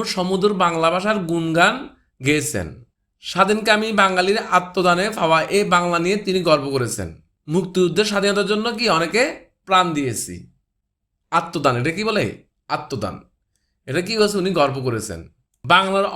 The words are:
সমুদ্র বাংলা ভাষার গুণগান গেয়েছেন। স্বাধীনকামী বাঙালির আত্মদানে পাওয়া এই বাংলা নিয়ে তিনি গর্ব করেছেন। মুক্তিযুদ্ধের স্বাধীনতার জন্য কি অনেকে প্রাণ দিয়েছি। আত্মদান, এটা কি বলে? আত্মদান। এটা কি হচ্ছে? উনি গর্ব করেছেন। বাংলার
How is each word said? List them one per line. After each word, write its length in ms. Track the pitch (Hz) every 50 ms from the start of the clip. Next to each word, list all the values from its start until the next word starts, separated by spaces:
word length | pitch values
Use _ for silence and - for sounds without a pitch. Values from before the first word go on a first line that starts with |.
| 202 185 -
সমুদ্র 340 | 185 180 185 190 190 185 208 208 185 180
বাংলা 240 | 170 165 165 160 165
ভাষার 260 | 170 185 190 214 220 208 180
গুণগান 500 | 160 170 170 170 165 160 170 175 202 247 262 294 - - _ _ _ _ -
গেয়েছেন। 460 | 127 135 151 151 131 - - 101 85 76 65 - - _ _ _ _ _ _ _ -
স্বাধীনকামী 640 | - - 175 190 190 214 214 208 226 214 214 214 226 214 202
বাঙালির 380 | 196 190 185 180 180 196 208 226 214 -
আত্মদানে 540 | 180 180 180 180 - 196 175 180 175 175 196 214 208
পাওয়া 240 | - 175 160 160 160 156 - 170
এই 80 | 202 208 175 185
বাংলা 240 | 175 180 175 170 170
নিয়ে 180 | 170 180 202 202 202
তিনি 160 | 196 185 185
গর্ব 240 | 170 170 156 143 135 139
করেছেন। 360 | 139 131 123 110 107 - 92 82 80 - _ _ _ _ -
মুক্তিযুদ্ধের 600 | 147 151 185 180 185 - 190 180 175 156 196 214 208
স্বাধীনতার 400 | 202 202 196 202 196 208 202 185
জন্য 140 | 214 208 220 233 226
কি 100 | 214 240 214
অনেকে 320 | 170 165 170 160 175 220 262 320 - - - _ _ _ _
প্রাণ 200 | - 190 185 180 175 160
দিয়েছি। 420 | 147 139 127 113 98 - - 87 87 - - _ _ _ _ _ _ _ _ _ _ _ _ _ _ _ -
আত্মদান, 420 | 156 170 175 175 - 165 135 139 120
এটা 140 | 120 123 160
কি 120 | 165 185 214
বলে? 200 | 220 220 202 135 101 - - _ _ _ _ _ -
আত্মদান। 460 | 143 - - - 143 113 104 92 - - - _ _ _ _ _ _ _ _ _ _ _ -
এটা 140 | - 127 170
কি 120 | 180 185 226
হচ্ছে? 220 | 214 208 202 202
উনি 140 | 196 180 196
গর্ব 260 | 185 170 143 135 131 135 127
করেছেন। 380 | 127 117 107 101 - 90 82 82 - _ _ _ _ _ _ -
বাংলার 420 | 123 170 185 196 190 196 196 196 196 -